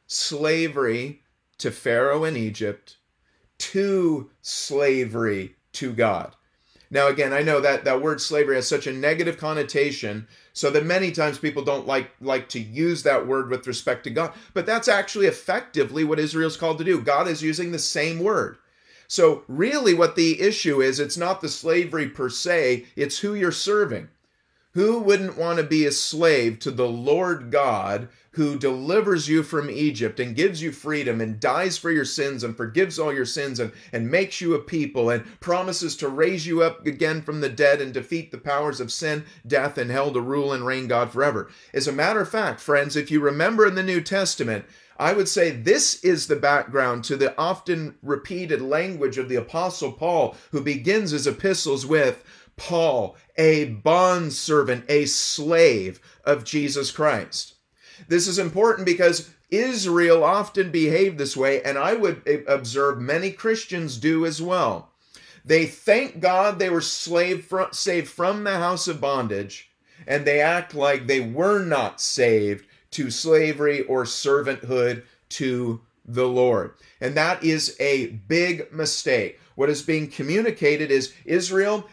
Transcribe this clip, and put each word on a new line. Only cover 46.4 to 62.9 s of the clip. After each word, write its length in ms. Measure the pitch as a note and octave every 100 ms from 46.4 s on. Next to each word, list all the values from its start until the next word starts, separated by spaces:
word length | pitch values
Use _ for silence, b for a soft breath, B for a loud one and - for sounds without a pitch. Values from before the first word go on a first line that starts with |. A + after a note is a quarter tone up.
| C#3+ C#3+ - C3+ B2+ A#2+ A2+
to 120 | C3+
the 200 | C3+ -
often 560 | E3 F#3 - E3 D3+ -
repeated 580 | C#3 C#3+ C#3 F3+ F3 C#3+
language 560 | C3 D3+ F#3 F3 C#3 B2
of 120 | B2
the 80 | B2
Apostle 560 | A2+ E3 F3+ F3 C#3
Paul, 440 | - D#3+ E3+ A#2+ B B
who 100 | D3+
begins 500 | C#3+ C#3 B2 G#3+ G3
his 140 | D3+ C#3
epistles 600 | C#3 G3 F#3 D#3 C#3 B2+
with, 360 | D#3 C3+ A#2 B B B -
"Paul, 580 | - E3+ E3 B2+ F#2+ b b -
a 280 | D#3+ D#3 C#3+
bondservant, 1160 | G#2+ D#3 F3 F#3 F3+ D#3+ B2+ - D3+ C3+ B2 A#2
a 160 | D3 C#3+
slave 960 | - - - D3 E3 E3 A2 F#2 F#2 b b -
of 180 | C#3+
Jesus 480 | A2+ D3+ C#3+ C#3 C3+
Christ." 600 | - D3+ A#2 F2 - - - _ B B B G3
This 180 | F3 F3+
is 100 | F3+
important 480 | F3 F3 A3+ A3 F#3
because 440 | F3 F3 E3+ - _ _
Israel 720 | F#3+ B3+ A#3+ F#3+ E3+ E3+ E3
often 460 | D#3 G3 G3+ G3 F3+
behaved 480 | E3 D#3 E3 G3 D#3
this 200 | C#3 C3+
way, 260 | C3+ C3+
and 140 | - C#3
I 160 | D#3
would 500 | A#3 G3 C#3+ - D3 C#3+
observe 540 | C#3 A#2+ C3 C#3+